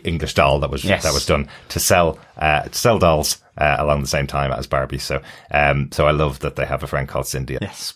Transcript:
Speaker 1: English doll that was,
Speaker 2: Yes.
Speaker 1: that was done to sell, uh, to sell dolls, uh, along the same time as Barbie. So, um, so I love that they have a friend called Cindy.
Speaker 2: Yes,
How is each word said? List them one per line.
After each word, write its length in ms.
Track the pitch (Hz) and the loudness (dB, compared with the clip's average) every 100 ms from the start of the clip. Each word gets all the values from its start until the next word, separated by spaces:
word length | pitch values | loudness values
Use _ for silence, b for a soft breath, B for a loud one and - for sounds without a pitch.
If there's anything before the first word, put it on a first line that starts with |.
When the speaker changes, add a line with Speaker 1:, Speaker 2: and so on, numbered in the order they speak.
Speaker 1:
English 300 | - 82 76 | -4 -4 -2
doll 260 | - 71 71 | 2 4 2
that 100 | 69 | 0
was, 160 | 69 80 | -2 -2
Speaker 2:
Yes. 160 | 95 | 0
Speaker 1:
that 100 | 80 | 0
was 120 | 69 - | -2 0
done 240 | 76 69 B - | -2 -2 B -8
to 100 | 90 | -2
sell, 360 | - 92 82 - B - | 2 4 4 0 B -2
uh, 240 | 76 76 | 0 0
to 100 | - - | -2 0
sell 200 | 123 101 | 2 4
dolls, 440 | 87 78 73 - _ - | 4 4 0 -6 _ 0
uh, 180 | 76 69 | 0 2
along 200 | 73 73 | 2 0
the 60 | 67 | 0
same 180 | 76 69 | -2 -2
time 260 | 71 69 | -2 -2
as 120 | 57 - | -4 -4
Barbie. 300 | 69 67 69 | -4 -2 -6
So, 220 | - 67 B B - | -6 -6 B B -2
um, 380 | 71 71 71 67 | 2 4 2 0
so 160 | - 73 | 2 2
I 40 | |
love 280 | 76 76 69 | 4 0 -2
that 160 | 73 69 | -6 -4
they 100 | 67 | -4
have 160 | 69 | -4
a 60 | 69 | -4
friend 200 | 71 67 | -6 -4
called 180 | 67 69 | -6 -4
Cindy. 300 | 71 65 65 | -6 -6 -6
Speaker 2:
Yes, 300 | - - - | -8 -10 -14